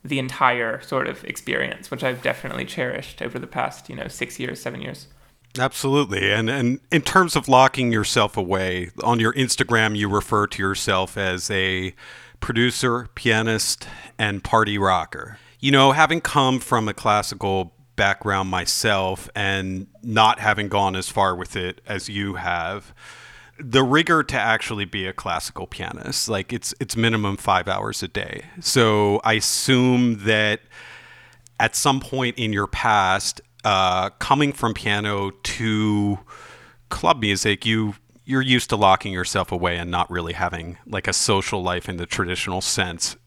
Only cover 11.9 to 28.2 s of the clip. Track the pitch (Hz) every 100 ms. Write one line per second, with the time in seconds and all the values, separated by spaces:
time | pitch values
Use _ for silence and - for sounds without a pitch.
11.9 | - - - - _ - 117 123 - 127
12.9 | 120 117 - 120 110 113 110 - - -
13.9 | - - - 107 101 - 113 107 104 98
14.9 | 90 78 69 65 - - _ 135 139 135
15.9 | 143 151 165 - 143 131 131 - 120 107
16.9 | 101 110 104 104 98 101 95 87 _ _
17.9 | - 101 98 104 98 95 92 87 - 113
18.9 | 98 95 95 - 104 98 98 95 95 95
19.9 | _ 120 110 110 110 107 104 101 101 95
20.9 | 95 92 - 98 90 90 98 90 - -
21.9 | 101 - 101 101 87 87 87 82 101 -
22.9 | - - - - - - - 139 127 131
23.9 | 147 170 165 143 127 107 110 - 107 98
24.9 | 104 92 - 101 82 - - 92 - 92
25.9 | - - - - 101 98 117 - - 127
26.9 | 113 113 113 104 98 - 92 98 98 107
27.9 | 107 92 101